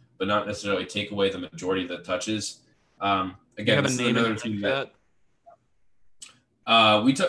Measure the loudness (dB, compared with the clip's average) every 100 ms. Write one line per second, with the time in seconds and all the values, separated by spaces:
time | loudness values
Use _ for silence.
0 | _ -8 -2 -2 -2 -6 -4 -4 -4 -6
1 | -6 0 0 -2 -10 -8 -4 -2 -4 -8
2 | -6 -6 -4 -6 -6 -12 _ _ _ _
3 | -2 0 -2 -8 _ -4 2 2 2 0
4 | 0 2 0 -2 -6 -4 -2 -2 -6 _
5 | _ _ _ _ -20 -20 _ _ _ _
6 | -20 -20 -20 _ _ _ 2 6 6 6
7 | 4 2